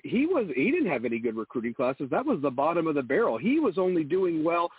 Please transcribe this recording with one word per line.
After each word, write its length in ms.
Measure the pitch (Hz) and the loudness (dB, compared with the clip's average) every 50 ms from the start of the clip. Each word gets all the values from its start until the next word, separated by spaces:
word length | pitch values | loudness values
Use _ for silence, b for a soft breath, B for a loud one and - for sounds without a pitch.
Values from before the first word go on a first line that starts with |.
| - | -4
he 220 | - - 226 285 | -2 0 0 2
was, 200 | 330 381 302 226 180 135 | 2 2 0 0 0 0
he 180 | - 139 208 | 0 2 2
didn't 180 | 294 359 311 202 | 2 2 2 0
have 160 | 147 120 113 | 0 0 -2
any 140 | 123 117 117 | -2 -2 -2
good 180 | 113 120 110 110 | -2 -2 -2 -2
recruiting 360 | 107 - - 127 110 120 117 | -6 -6 -6 -6 -4 -4 -4
classes. 360 | - 131 123 135 - 151 127 | -2 -2 -2 -2 -2 -4 -2
That 140 | 143 196 269 | -2 -2 0
was 160 | 302 262 165 | 0 0 0
the 100 | 135 143 | 0 -2
bottom 340 | 131 127 139 160 170 170 165 | 0 0 0 0 0 0 0
of 100 | 160 151 | 0 0
the 60 | 143 | -2
barrel. 360 | 131 117 135 180 233 196 120 110 | 0 0 2 2 2 2 0 0
He 240 | 127 208 269 330 | 0 0 2 2
was 160 | 311 233 156 190 | 2 0 0 0
only 260 | 185 185 185 170 156 | 0 2 2 0 0
doing 400 | 135 165 190 190 180 170 160 151 | 0 0 2 2 2 0 0 0
well 260 | 165 165 170 170 175 b | 2 2 2 0 -2 b